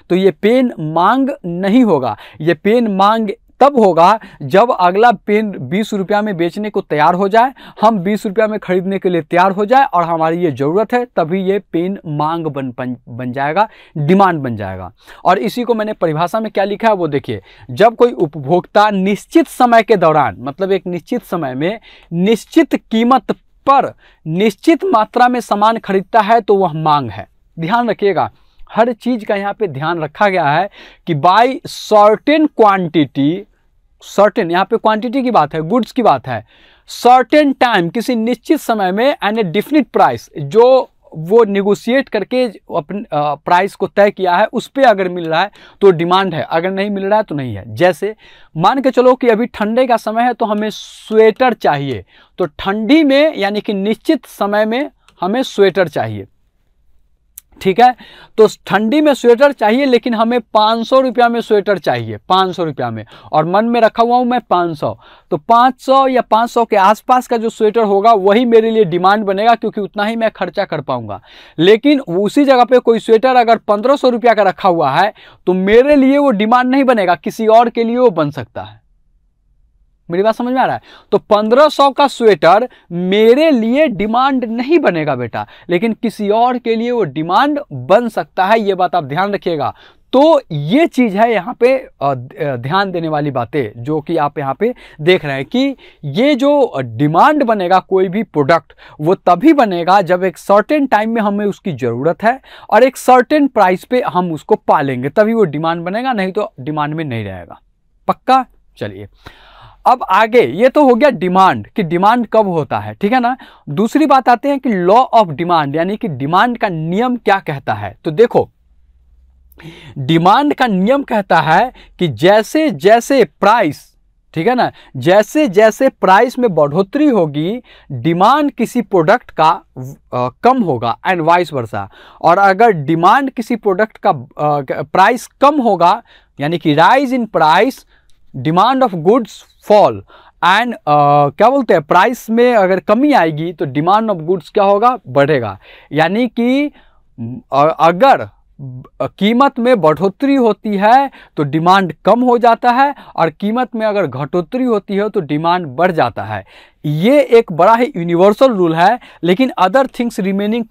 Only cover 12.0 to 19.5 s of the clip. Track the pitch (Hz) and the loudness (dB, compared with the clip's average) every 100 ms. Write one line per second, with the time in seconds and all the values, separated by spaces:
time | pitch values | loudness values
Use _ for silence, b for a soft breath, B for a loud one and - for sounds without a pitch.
12 | 165 147 151 170 156 139 131 123 127 123 | -8 -4 -4 -4 -6 -8 -10 -8 -10 -10
13 | - 117 127 123 143 165 220 b b 156 | -14 -12 -10 -6 -4 -2 -4 b b -6
14 | 147 190 190 160 131 110 98 92 90 _ | 0 2 2 0 -6 -8 -8 -10 -14 _
15 | B B 165 190 240 - 240 220 214 214 | B B 0 0 -2 -6 -4 -4 -4 -4
16 | 170 151 175 220 220 - 202 196 226 202 | -4 -2 -4 -4 -6 -4 -4 -2 -2 0
17 | 165 143 127 104 b b b 123 208 226 | -2 -4 -6 -12 b b b 2 2 4
18 | 240 240 160 156 135 180 - 208 214 196 | 0 0 -6 -6 -4 -4 -2 0 0 0
19 | 190 202 - 330 302 | -2 -4 0 0 0